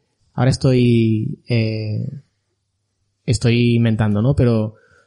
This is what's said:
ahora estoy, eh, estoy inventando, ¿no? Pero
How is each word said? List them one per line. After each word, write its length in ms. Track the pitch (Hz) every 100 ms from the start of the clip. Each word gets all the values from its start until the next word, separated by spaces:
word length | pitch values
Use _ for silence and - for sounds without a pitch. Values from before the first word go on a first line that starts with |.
| _ _ _
ahora 160 | - 127
estoy, 920 | 131 135 127 123 117 113 110 117 - -
eh, 600 | 117 110 110 107 110 117 139 - _ _ _ _ _ _ _ _ _
estoy 520 | - 117 120 120 120 117
inventando, 440 | 117 110 110 104
¿no? 140 | 120
Pero 400 | - 123 113 107 - _ _